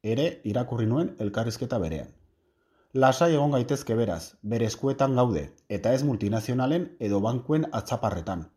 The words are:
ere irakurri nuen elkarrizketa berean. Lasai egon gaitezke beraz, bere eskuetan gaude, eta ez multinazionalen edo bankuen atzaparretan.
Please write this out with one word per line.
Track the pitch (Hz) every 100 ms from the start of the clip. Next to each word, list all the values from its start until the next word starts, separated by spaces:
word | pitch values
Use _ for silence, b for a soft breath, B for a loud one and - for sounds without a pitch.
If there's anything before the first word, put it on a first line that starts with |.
ere | 107 117 165 - 110
irakurri | 107 123 120 110
nuen | 131 175 - 104
elkarrizketa | 110 113 110 123 117
berean. | 82 78 60 - _ _ _ _ _ _ _
Lasai | 131 131 131 170
egon | 151 143 135
gaitezke | 123 139 - 113
beraz, | 110 82 - _
bere | 104 113 110
eskuetan | - 135 135 135 127
gaude, | 123 85 69 - _
eta | 101 -
ez | 131
multinazionalen | 143 104 101 110 110 123 127 170 175 -
edo | 107 101
bankuen | 110 120 123 156 160
atzaparretan. | 110 - 120 110 95 80 90 78